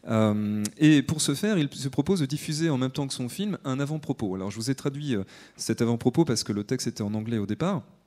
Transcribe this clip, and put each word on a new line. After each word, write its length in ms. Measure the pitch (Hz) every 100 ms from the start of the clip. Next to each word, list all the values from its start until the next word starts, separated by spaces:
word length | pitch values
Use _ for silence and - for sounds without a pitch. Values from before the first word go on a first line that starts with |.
| -
Euh, 560 | 110 110 104 104 107 104 -
et 240 | 151 151
pour 180 | 139 156
ce 140 | -
faire, 240 | 143 208 202
il 100 | 143
se 180 | - 135
propose 320 | - 147 190
de 60 | 135
diffuser 440 | 147 - 151 165
en 80 | 131
même 120 | 131
temps 160 | 131 139
que 60 |
son 160 | - 123
film 300 | - 208 180
un 140 | 139 131
avant-propos. 560 | 139 156 143 135 107
Alors 160 | 95 95
je 60 | 101
vous 140 | 110
ai 40 |
traduit, 400 | 131 143 139 147
euh, 100 | 110 95 - - -
cet 260 | - 110
avant-propos 420 | 117 117 127 160
parce 180 | 165 113
que 120 | -
le 100 | 101
texte 220 | 104 131 120
était 160 | -
en 100 | 104
anglais 240 | 107 110 117
au 80 |
départ. 380 | 98 104 170 185 - _